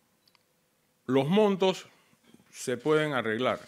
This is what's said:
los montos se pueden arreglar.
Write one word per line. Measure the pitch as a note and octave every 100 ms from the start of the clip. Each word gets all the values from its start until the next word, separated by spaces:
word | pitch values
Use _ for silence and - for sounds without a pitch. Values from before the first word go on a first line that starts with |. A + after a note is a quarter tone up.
| _ _ _ _ _ _ _ _ _ _
los | - C3 C#3
montos | G3+ G#3 F#3 F#3+ F3 - _ _ _ _ - _
se | - -
pueden | B2 D3 D#3 D3+
arreglar. | B2+ A2 A2 B2 G2